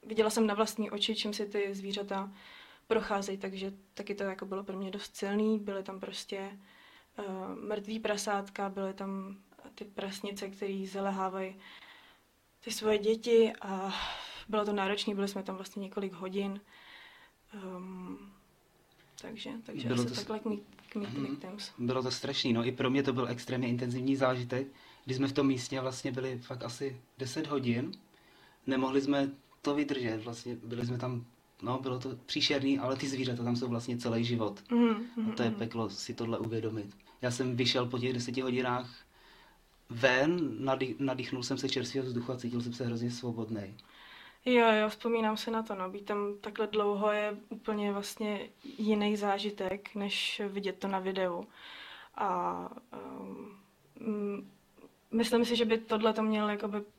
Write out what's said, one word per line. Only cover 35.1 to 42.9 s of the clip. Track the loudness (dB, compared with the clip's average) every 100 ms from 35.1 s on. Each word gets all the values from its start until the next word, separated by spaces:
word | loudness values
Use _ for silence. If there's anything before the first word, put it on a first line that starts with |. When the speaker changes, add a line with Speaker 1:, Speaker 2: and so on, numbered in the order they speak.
| -2
Speaker 1:
mhm, | -2
Speaker 2:
A | 2
to |
je | 2
Speaker 1:
mhm. | 2
Speaker 2:
peklo | -2 -2 -2
si | -4 -8
tohle | -4 -2 0
uvědomit. | 0 -2 -2 -4 -6 -12 -20 -4
Já | -2
jsem | 0 0 2
vyšel | 4 4 2
po | 0
těch | 0
deseti | 0 -2 0
hodinách | 2 2 2 2 -2 -12 -20 -20 -20 -20 -20 _ _ _ _
ven, | 4 6 8 6 4 2 0 2
nadych-, | 2 2 0
nadýchnul | 0 0 -2 -4
jsem | -2 0
se | 0
čerstvého | 0 0 -2 0
vzduchu | -2 -2
a | -4
cítil | -2 -2
jsem | -2
se | -2
hrozně | -2